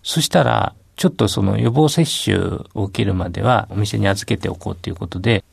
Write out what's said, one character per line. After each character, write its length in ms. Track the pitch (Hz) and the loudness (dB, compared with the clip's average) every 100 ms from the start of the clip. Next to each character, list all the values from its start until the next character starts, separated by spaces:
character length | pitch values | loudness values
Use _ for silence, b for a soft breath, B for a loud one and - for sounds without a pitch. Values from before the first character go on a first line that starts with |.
そ 180 | - - | -2 -2
し 80 | - | 2
た 160 | 180 | 2
ら、 300 | 123 110 - - _ - | 4 2 0 -6 _ -2
ち 100 | 180 | -2
ょ 20 | |
っ 40 | |
と 160 | - 107 | 2 0
そ 140 | - | 2
の 160 | 98 107 | 0 2
予 120 | 117 | 2
防 180 | 127 151 | 4 2
接 140 | 165 160 | 2 0
種 300 | - - 98 95 92 - | 0 0 0 0 -6 -8
を 100 | - | -6
受 80 | 98 | -4
け 120 | - | -2
る 80 | 101 | 0
ま 160 | 92 90 | 0 -2
で 140 | 87 | -2
は 260 | 113 117 - | 2 2 0
お 60 | 98 | -4
店 220 | 104 110 | -2 0
に 100 | 101 | 0
預 180 | 98 - | 0 -2
け 120 | 117 | -4
て 100 | - | -4
お 60 | |
こ 160 | 92 92 | -6 -8
う 40 | |
と 140 | - - | -8 -10
い 40 | |
う 40 | 87 | -8
こ 100 | 85 | -8
と 140 | 90 | -4
で、 240 | 113 104 _ | 0 0 _